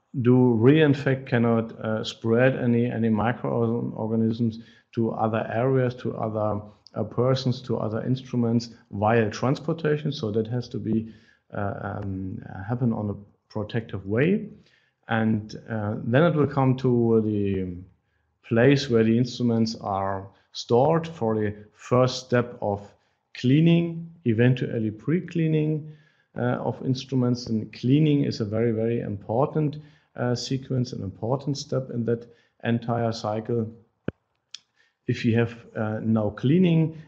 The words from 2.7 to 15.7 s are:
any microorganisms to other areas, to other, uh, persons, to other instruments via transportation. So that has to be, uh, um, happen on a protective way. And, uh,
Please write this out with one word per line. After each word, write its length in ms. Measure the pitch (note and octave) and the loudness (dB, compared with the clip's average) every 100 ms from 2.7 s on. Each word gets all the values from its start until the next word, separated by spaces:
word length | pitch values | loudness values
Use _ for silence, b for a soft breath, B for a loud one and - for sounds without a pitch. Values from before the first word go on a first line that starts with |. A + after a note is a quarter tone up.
| A#2+ B2 | 2 0
any 220 | A#2 A2+ | 0 0
microorganisms 1500 | G#2+ G#2+ B2 C#3 B2 A#2 A#2+ B2+ A2+ A2 A2+ A2+ A2 A#2 G#2+ B B _ | 2 0 -2 -2 0 0 -2 -4 -6 -4 0 0 0 -2 -4 B B _
to 160 | - A2+ | -2 -2
other 380 | - A2 A2 - | 0 -2 -2 -2
areas, 440 | A2+ B2+ C3+ B2 | -2 0 2 0
to 200 | B2 A#2 - | -2 -8 -6
other, 440 | A2+ G#2+ G#2+ G#2 - B _ | -4 -2 -2 -2 -8 B _
uh, 80 | - | -8
persons, 600 | G#2 - B2 C3 C3 A#2+ | -6 0 0 2 0 -4
to 160 | - A2+ | -4 -4
other 260 | A2 G#2+ | -2 -4
instruments 640 | F2+ B2+ - B2 A#2 A#2 A#2 B _ | -2 -4 -2 -2 0 0 -2 B _
via 400 | G#2 G#2 A#2 G#2+ | -2 2 4 2
transportation. 840 | - A#2+ D3+ - D#3+ D3+ D3+ D3+ | 0 -2 -2 -4 -2 -2 -2 -2
So 180 | - A2 | -4 -2
that 140 | A2 A2 | -2 -2
has 200 | B2 A#2+ | -4 -6
to 80 | A2 | -8
be, 360 | G#2+ A2 A2 B B B _ | -2 -2 -2 B B B _
uh, 460 | G#2+ G2+ - G2+ G2+ | -6 -6 -6 -8 -8
um, 400 | G2 F#2+ F#2+ - - - G2 | -6 -6 -8 -10 -12 -12 -6
happen 260 | B2 B2 | -2 0
on 180 | A2 G#2 | 0 -4
a 40 | G2 - _ _ | -6 -12 _ _
protective 540 | A2 G#2 A#2 - G#2 F#2+ | -8 -6 -6 -6 -10 -4
way. 420 | A2 D3+ G#3 - b b b b b - | 0 2 0 -2 b b b b b -4
And, 460 | A2+ A2 A2 G#2 - | 0 2 0 -2 -12
uh, 280 | - | -8